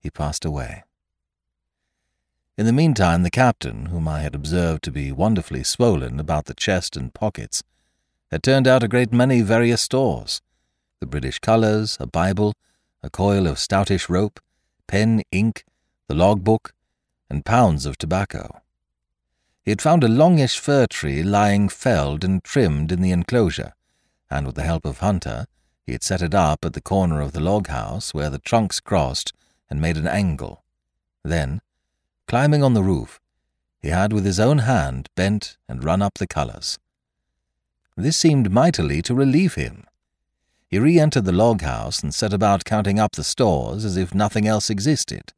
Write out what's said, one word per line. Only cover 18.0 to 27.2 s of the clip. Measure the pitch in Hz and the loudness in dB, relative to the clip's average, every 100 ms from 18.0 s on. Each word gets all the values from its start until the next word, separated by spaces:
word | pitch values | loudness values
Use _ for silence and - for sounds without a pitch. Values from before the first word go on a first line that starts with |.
| 78 92 101 - - - _ _ _ _ _ _ _ _ _ _ | -4 -2 -4 -8 -12 -18 _ _ _ _ _ _ _ _ _ _
He | - | -4
had | 101 | 0
found | 156 170 | 4 4
a | 123 | 4
longish | 113 160 175 131 - | 6 6 6 4 0
fir | - 143 120 | 0 2 2
tree | - 73 69 | 0 -4 -2
lying | 87 101 104 101 101 | 0 2 4 4 2
felled | - - 104 71 73 | 0 0 0 0 -2
and | 90 95 | 0 -2
trimmed | - - 107 73 78 | 0 0 2 2 -2
in | 90 | 0
the | 92 | 0
enclosure, | 90 85 123 101 - - - _ _ _ _ _ | 0 0 2 0 0 -10 -14 _ _ _ _ _
and | 69 69 | -6 -6
with | 62 | -6
the | |
help | 78 82 | -4 -2
of | 76 67 | -4 -4
Hunter, | 95 95 - 55 - _ _ _ - | -2 -2 -4 -10 -12 _ _ _ -10
he | |
had | 60 | -8
set | - 95 | -4 -2
it | 85 | 0
up | 98 82 78 | 2 2 0
at | 82 | -4
the | - | -8
corner | - 98 92 78 | -4 0 0 0